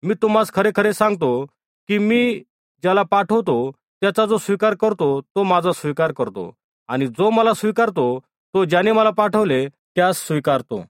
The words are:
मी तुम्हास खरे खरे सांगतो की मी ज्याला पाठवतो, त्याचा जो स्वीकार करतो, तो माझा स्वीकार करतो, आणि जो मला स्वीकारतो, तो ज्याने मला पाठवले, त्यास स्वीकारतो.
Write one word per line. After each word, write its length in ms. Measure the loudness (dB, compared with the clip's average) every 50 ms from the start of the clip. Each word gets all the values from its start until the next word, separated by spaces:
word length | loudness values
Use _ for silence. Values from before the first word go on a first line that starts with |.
| -2
मी 100 | -4 -2
तुम्हास 400 | 0 0 2 2 2 0 0 0
खरे 180 | 0 0 2 2
खरे 180 | 2 0 0 2
सांगतो 520 | 2 0 0 0 0 0 0 0 -2 -4 -8 _ _ _ _ _ _ _ _
की 100 | 0 0
मी 460 | 2 2 2 2 2 0 -2 -6 -10 _ _ _ _ _ _ _
ज्याला 220 | -2 2 2 2 2
पाठवतो, 680 | 2 0 0 0 2 0 -2 0 0 0 -2 -2 -4 -8 _ _ _ _ _
त्याचा 240 | -4 -2 0 0 0
जो 120 | 2 0 -2
स्वीकार 360 | 0 -2 -2 0 0 0 0
करतो, 480 | 0 0 -2 0 0 0 0 0 -2
तो 220 | -4 _ _ -2 0
माझा 280 | 2 2 2 2 0
स्वीकार 400 | -4 -2 -4 -8 -2 -2 -2 -2
करतो, 440 | -2 -4 -6 -6 -6 -10 -12 -12 -14 _ _ _ _ _ _ -6
आणि 200 | -4 -4 -4 -4
जो 220 | -2 -2 0 0
मला 240 | 2 2 2 2 0
स्वीकारतो, 640 | 0 -2 -4 0 0 0 0 0 -2 -2 -2 -2 -4 _ _ _ _ _ _ _
तो 120 | 0 0
ज्याने 260 | 2 2 2 2 2
मला 180 | 2 2 2 2
पाठवले, 580 | 2 0 -2 0 2 0 0 2 0 0 -2 -4
त्यास 500 | _ _ _ _ _ 0 0 0 0 -2
स्वीकारतो. 680 | -4 -4 -4 -2 0 0 0 0 -2 _ -10 -10 -10 -14